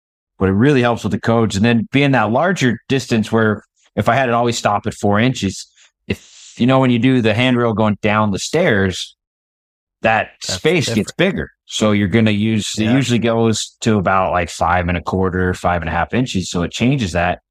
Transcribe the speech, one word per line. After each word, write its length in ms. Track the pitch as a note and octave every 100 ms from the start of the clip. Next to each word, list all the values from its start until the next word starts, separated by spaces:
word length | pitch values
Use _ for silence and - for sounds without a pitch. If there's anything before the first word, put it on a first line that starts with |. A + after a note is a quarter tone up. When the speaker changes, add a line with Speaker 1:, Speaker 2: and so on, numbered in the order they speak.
| _ _ _ -
Speaker 1:
But 100 | F#2+
it 40 |
really 280 | G2 C3+ C3+
helps 220 | A#2+ A2+
with 80 | G#2
the 80 | G2+
codes. 340 | - A#2 A2 F#2
And 80 |
then 220 | A#2 A#2 G2+
being 200 | C3+ C#3+
that 180 | C3 G#2+
larger 460 | A#2+ F3 F#3 C3 G#2 -
distance 420 | C3+ - A2+ G#2+
where 320 | A2+ A2 G#2 - _ _
if 140 | - G#2
I 60 |
had 140 | A#2+ B2+
it 60 |
always 220 | A#2+ A#2+ A#2
stop 280 | A2+ G#2 G#2+
at 80 |
four 260 | - G#2 G2+
inches, 460 | A#2+ B2+ G2 - - _ _ _ -
if, 460 | - - - - -
you 100 | A#2+
know, 140 | C3
when 100 | C3
you 80 | A#2+
do 220 | B2+ C3
the 120 | A2
handrail 400 | G#2+ B2+ B2 A#2+
going 240 | G#2+ G#2+ G2+
down 280 | G#2+ G#2+ G#2+
the 60 | F#2
stairs, 760 | - D#3 F3 G#2 F#2+ F2+ - _ _ _ _ _ _ _ _ _
that 280 | A2 A2 F#2 - -
Speaker 2:
That's 80 |
Speaker 1:
space 320 | F#2+ D#3 F3 A#2
gets 260 | A2+ F#2+
Speaker 2:
different. 40 | -
Speaker 1:
bigger. 340 | F#3 A#2+ C2+ _ -
So 260 | - G#2+
you're 160 | G#2 G2+
gonna 220 | A2+ A2
use, 420 | G2+ A2 A2 - -
it 60 |
Speaker 2:
Yeah. 120 | A2 C3
Speaker 1:
usually 220 | A#2+ A#2+
goes 580 | A#2 A2+ A2+ G#2 - -
to 140 | A2+ G#2+
about, 340 | F2+ F#2+ F#2
like, 160 | F2 E2+
five 380 | - E2+ F2+ F2
and 80 | F2
a 60 |
quarter, 520 | - F#2 F#2+ F2+ F2+
five 280 | F2+ F2+ F2
and 60 | D#2+
a 40 |
half 220 | E2 E2
inches. 360 | G#2+ B2+ F#2+ E2+
So 120 | F#2
it 80 | E2
changes 400 | - A#2+ C#3+ G2+
that. 280 | E2+ F2 F2 _